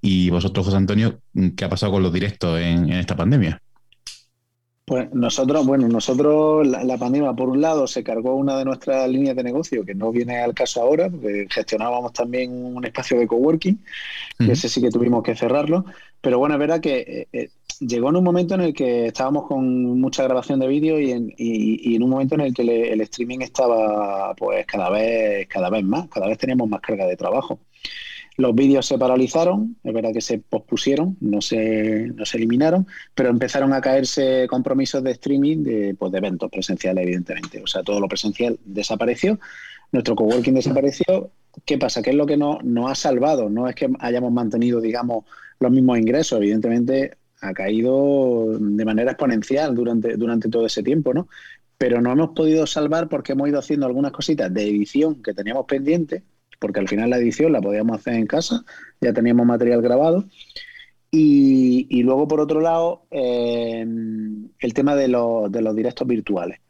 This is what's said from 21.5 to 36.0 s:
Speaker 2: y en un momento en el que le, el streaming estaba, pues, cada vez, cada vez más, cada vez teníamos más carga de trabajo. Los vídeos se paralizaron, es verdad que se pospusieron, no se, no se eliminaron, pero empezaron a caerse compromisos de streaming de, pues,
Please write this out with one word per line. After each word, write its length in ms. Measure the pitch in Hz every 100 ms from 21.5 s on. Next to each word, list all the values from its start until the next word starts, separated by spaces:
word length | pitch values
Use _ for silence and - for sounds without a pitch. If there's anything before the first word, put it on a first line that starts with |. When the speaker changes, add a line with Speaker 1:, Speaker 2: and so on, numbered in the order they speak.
| 110 110 113 -
Speaker 2:
y 40 | 117
en 80 |
un 60 | 123
momento 260 | 131 135 156
en 60 |
el 120 | 143
que 100 | 123
le, 280 | 120 117 117
el 80 | 110
streaming 380 | 104 - 120 127
estaba, 920 | 127 - 123 113 110 104 101 98 98 98
pues, 300 | 101 101 -
cada 240 | 104 90
vez, 580 | 104 113 117 107 101 92
cada 220 | 98 90
vez 140 | 110
más, 260 | 95 123 180
cada 180 | - 98
vez 100 | 110
teníamos 300 | - 127 117
más 140 | 101
carga 240 | - 104 95
de 100 | 90
trabajo. 440 | 90 117 - - _ _ - - - - - -
Los 200 | 127 117
vídeos 300 | 139 139 123
se 120 | 131
paralizaron, 760 | 127 127 127 160 170 196 220 233
es 100 | -
verdad 180 | 113 110
que 80 | 110
se 180 | - 110
pospusieron, 800 | - 113 - 113 - 139 175 190
no 220 | 107 104
se, 680 | - 113 110 110 110 110 117 120
no 100 | -
se 120 | 117
eliminaron, 500 | 113 120 156 180 190 - -
pero 160 | - 127
empezaron 440 | 120 123 143 135
a 80 | 135
caerse 680 | 131 135 131 - 135 131 127
compromisos 540 | 127 123 135 135 139
de 80 | 131
streaming 520 | 123 - 139 143 160
de, 320 | 143 110 101
pues, 140 | 95